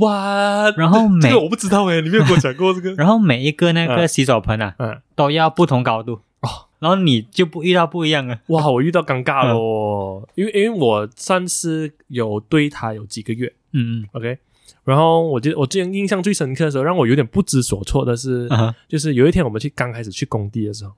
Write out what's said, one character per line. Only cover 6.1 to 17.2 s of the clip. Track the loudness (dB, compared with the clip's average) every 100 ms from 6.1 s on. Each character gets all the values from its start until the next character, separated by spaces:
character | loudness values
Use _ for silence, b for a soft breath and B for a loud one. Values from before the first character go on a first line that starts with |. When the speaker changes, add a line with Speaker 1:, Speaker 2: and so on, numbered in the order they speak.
| -12 _ _
Speaker 1:
哦。 | -10 -10 -18 _
Speaker 2:
然 | 0
后 | 2
你 | 4 2
就 | 0 -2 -2
不， | -2
遇 | 0
到 | 2 2
不 | 0
一 | -2
样 | -2 -2
了。 | -8 -2
Speaker 1:
哇， | 0 2
我 | 2
遇 | 2
到 | 0
尴 | 0 -2
尬 | 0 0 2
了 |
哦。 | 2 0 -2 -2 -2 -6 -8 -10
Speaker 2:
嗯。 |
Speaker 1:
因 | -6
为， | -2
因 | 0 0
为 | 2
我 | 2 2 -2 -8
上 | -4 -2 -2
次 | -6 -4 -4 -6 -12 -10
有 | -6 -4 -6
对 | 0 0 0
他 | -2 -8
有 | -8 -12
几 | -12
个 | -8
月。 | -6 -8 -10 _
Speaker 2:
嗯， | -4 -2 -6
嗯。 | -8
Speaker 1:
OK。 | -10 -10 -10 _ b b b
然 | 0 2
后 | 4 2
我 | 0 -2
记 | -2
得， | -2
我 | -2
之 | -2
前 | -4
印 | -4 -2
象 | -2
最 | -2
深 | -2 -4
刻 | -2 -2
的 |
时 | 0
候， |
让 | 0
我 | 2 2
有 |
点 | 2